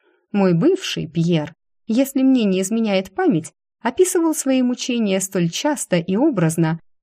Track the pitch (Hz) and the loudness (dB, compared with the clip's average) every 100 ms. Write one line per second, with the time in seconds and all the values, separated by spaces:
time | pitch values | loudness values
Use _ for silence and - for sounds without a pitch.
0 | _ _ _ 202 190 170 269 392 - - | _ _ _ 0 2 4 2 0 -2 -8
1 | 160 170 165 170 147 - _ _ - 226 | -6 -2 0 0 -2 -12 _ _ -4 -2
2 | 269 269 262 262 208 185 190 226 220 190 | 0 2 2 4 2 0 -2 -2 0 -2
3 | - - 370 175 160 - _ _ 226 247 | -2 -2 0 0 -2 -16 _ _ -6 0
4 | 359 359 330 302 269 262 247 247 - 240 | 0 2 0 -2 0 0 0 -2 -4 -2
5 | 214 190 190 190 170 - 294 285 - 175 | 0 -2 -2 -2 -2 -2 -4 -4 -2 -2
6 | 170 190 311 214 165 160 160 165 - _ | -2 0 0 2 0 0 0 -2 -8 _